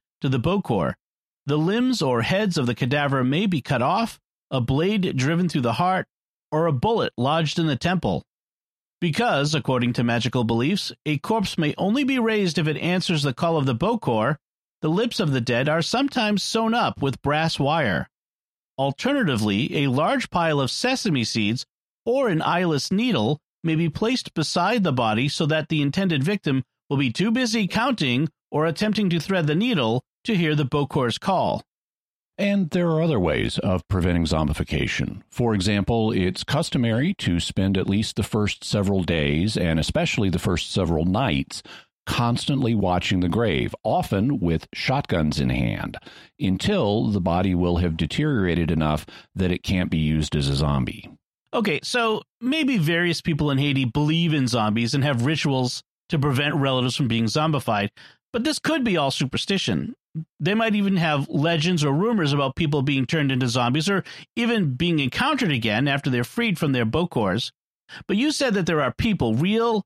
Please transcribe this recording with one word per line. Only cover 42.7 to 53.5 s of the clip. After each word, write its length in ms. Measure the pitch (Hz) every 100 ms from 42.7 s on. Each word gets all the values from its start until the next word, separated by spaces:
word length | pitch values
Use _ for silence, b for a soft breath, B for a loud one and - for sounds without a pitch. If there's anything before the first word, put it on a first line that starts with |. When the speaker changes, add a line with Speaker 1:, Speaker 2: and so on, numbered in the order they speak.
Speaker 2:
watching 460 | 113 95 87 - 95
the 80 | 90
grave, 460 | 95 113 71 52 -
often 560 | - 147 - 98 120 143
with 280 | 85 80 -
shotguns 640 | - - - - 87 76 73
in 120 | 65
hand, 480 | 62 58 50 - - B B B -
until 680 | 101 92 - 208 107 107 123
the 120 | 101
body 340 | 87 87 95
will 220 | 87 87 85
have 220 | 87 80
deteriorated 720 | 82 - 151 127 90 85 80
enough 340 | 80 78 76 - B B
that 180 | - 92
it 100 | 87
can't 280 | - 92 87
be 80 | 82
used 360 | 78 78 73
as 140 | 78 69
a 80 | 69
zombie. 540 | 73 69 62 - - - _ _ _
Speaker 1:
Okay, 280 | - 208 151
so 400 | - 247 226 220 - _
maybe 380 | 247 320 269 233
various 420 | 151 170 175 156
people 300 | - 147 151